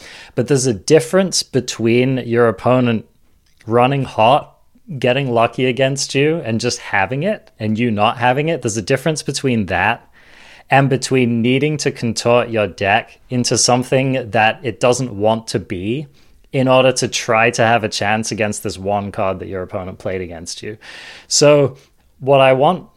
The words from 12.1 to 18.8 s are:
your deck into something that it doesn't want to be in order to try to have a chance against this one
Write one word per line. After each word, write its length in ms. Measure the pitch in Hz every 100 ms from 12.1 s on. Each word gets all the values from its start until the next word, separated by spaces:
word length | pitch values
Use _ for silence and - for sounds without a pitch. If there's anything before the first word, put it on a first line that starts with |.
| 101 120 120 113
your 180 | 110 101
deck 540 | - 98 113 - - -
into 280 | 123 117 117
something 720 | - 123 127 131 135 131 113
that 280 | 113 107 -
it 180 | 120 95
doesn't 360 | 127 123 123 98
want 300 | 107 113 -
to 120 | 110
be 460 | 87 90 101 135 147 _ _ _ _
in 160 | 139 131
order 240 | 127 127
to 160 | 127 120
try 420 | - - 110 117
to 120 | 120
have 240 | 113 117 104
a 40 |
chance 440 | - 101 110 110
against 300 | 107 107 -
this 140 | 104
one 320 | 95